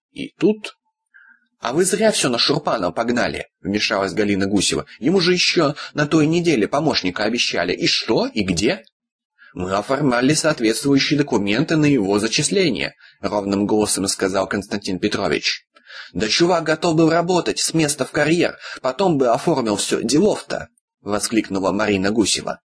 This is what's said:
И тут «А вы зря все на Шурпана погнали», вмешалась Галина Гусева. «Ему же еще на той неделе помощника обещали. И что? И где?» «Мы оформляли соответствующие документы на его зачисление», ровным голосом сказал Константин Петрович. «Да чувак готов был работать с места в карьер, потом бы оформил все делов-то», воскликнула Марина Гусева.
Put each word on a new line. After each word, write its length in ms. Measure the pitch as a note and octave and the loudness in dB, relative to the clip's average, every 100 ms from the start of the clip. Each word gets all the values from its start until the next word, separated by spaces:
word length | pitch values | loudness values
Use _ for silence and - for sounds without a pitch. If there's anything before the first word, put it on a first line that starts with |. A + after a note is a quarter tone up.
| _ | _
И 180 | - - - | -14 -14 0
тут 360 | F#3+ G#3+ - - _ _ _ - - _ _ _ | 0 0 -6 -20 _ _ _ -20 -20 _ _ _
«А 120 | A2+ | -4
вы 120 | D3 F#3+ | 0 0
зря 260 | G3+ A3 | 2 2
все 180 | G#3 C#3+ | 2 0
на 100 | A#2 | 0
Шурпана 520 | - D3 F3 A#2+ F2 | 0 0 -2 -2 -2
погнали», 560 | A#2+ A#2 A#2+ F2+ D2+ - _ | -2 -2 0 -2 -4 -10 _
вмешалась 520 | F#2 G#2 - G#2 G2 | -4 -2 0 0 0
Галина 340 | G#2 G#2 G2 G2 | 0 0 0 2
Гусева. 400 | G2+ - D2 - - | 0 0 -2 -6 -4
«Ему 220 | B2 F#3+ | 0 2
же 120 | E3+ | 2
еще 420 | F3+ - F3 C#3+ - - | 2 0 2 0 -2 -6
на 140 | D3 D3 | -4 0
той 180 | D#3+ D3+ | 2 4
неделе 420 | E3+ E3+ B2+ G2 | 2 2 2 2
помощника 560 | C#3 D#3 - F2+ - | 0 0 0 -2 -2
обещали. 480 | G#2+ A#2+ - G2+ F2 | -2 -2 -2 -2 -2
И 140 | - E3 | -2 -2
что? 400 | - - C3 C4 | -2 0 0 0
И 180 | B3 | -2
где?» 400 | F#3+ F3 - G3+ - _ _ _ _ _ - | -2 0 0 -2 -8 _ _ _ _ _ -16
«Мы 180 | - F2+ | -10 -4
оформляли 600 | G2 G#2 C3+ C#3+ A#2+ C3 | -2 -2 0 2 2 2
соответствующие 840 | D#3 D#3 C3+ A2 A2+ C#3+ C#3 - D3 | 2 0 0 0 0 2 2 2 0
документы 560 | D3 A2+ G2+ A2 D#3 D#3+ | 0 0 0 0 0 2
на 100 | D3 | 4
его 320 | C3+ F#2+ G#2 | 2 2 2
зачисление», 760 | A2+ - D3 G3 E3+ E2+ D2 - - _ | 0 -2 0 0 0 -2 -6 -10 -20 _
ровным 460 | F#2+ G#2 G2 G2 G#2 | -4 -2 -2 0 0
голосом 400 | G#2+ G#2 - F#2+ | 2 0 0 -4
сказал 400 | - F#2+ F#2+ F#2+ | -2 -2 -2 -2
Константин 500 | G#2 - G2+ G2+ F#2 | -4 -6 -8 -6 -4
Петрович. 720 | G#2+ G#2 F2+ C2+ - - _ _ - - - | -2 -2 -2 -2 -2 -6 _ _ -20 -20 -12
«Да 140 | F2+ G#2+ | -6 -2
чувак 360 | - F3 E3+ | 2 2 2
готов 320 | D#3+ D#3 F3 D#3+ | 0 0 2 4
был 160 | D#3+ | 4
работать 480 | E3 E3+ F3+ - - | 4 2 0 0 -4
с 160 | - E3 | -2 0
места 300 | D3 - B2+ | 0 -2 -4
в 60 | |
карьер, 460 | D3+ D3 E3+ A2+ - - - | 0 2 2 0 -4 -16 -6
потом 380 | C3 - G3 C#3+ | -4 0 2 2
бы 80 | B2 | 2
оформил 480 | B2 F3 C3+ A2+ G2+ | 2 0 0 0 -2
все 260 | - - | -2 -2
делов-то», 680 | - D3 G3+ - - - - _ _ _ | 0 2 2 0 -6 -10 -10 _ _ _
воскликнула 680 | G2+ G2+ - A2 - G2 F#2 | -6 -4 -2 -2 0 -2 0
Марина 380 | G2 G#2+ G2 G2 | 0 0 2 2
Гусева. 500 | A2+ F#2+ - - - | 2 2 0 -4 -10